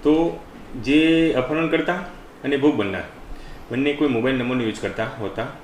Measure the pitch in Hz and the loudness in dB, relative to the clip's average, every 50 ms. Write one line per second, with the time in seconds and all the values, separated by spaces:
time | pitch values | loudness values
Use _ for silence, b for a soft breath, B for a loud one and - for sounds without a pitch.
0 | - 143 156 160 165 170 165 - - - - - - - - 135 107 123 143 151 | 6 6 4 6 4 0 -2 -6 -12 -16 -16 -16 -14 -12 -10 -6 0 4 4 4
1 | 160 165 165 165 165 160 123 - 127 - 151 160 165 156 165 160 160 - 175 185 | 6 6 4 4 4 4 2 2 0 0 0 0 0 2 2 2 2 0 -2 -4
2 | 196 - - - - - - - - 135 143 139 131 151 135 113 101 98 95 90 | -4 -10 -14 -16 -18 -20 -20 -6 -2 0 0 4 4 4 4 4 0 -2 -2 -6
3 | 87 - - - - - B B B B B B B - 120 127 139 143 143 147 | -8 -10 -14 -16 -12 -12 B B B B B B B -6 -2 0 0 0 2 2
4 | 156 143 123 113 117 131 131 127 120 123 127 127 117 110 104 - - 98 - - | 2 2 2 2 2 0 0 0 0 0 0 0 0 -2 -2 -2 -4 -6 -4 -4
5 | 110 - - - 107 95 92 - 117 131 - - | -6 -6 -4 -6 -8 -6 -4 -6 -6 -6 -8 -14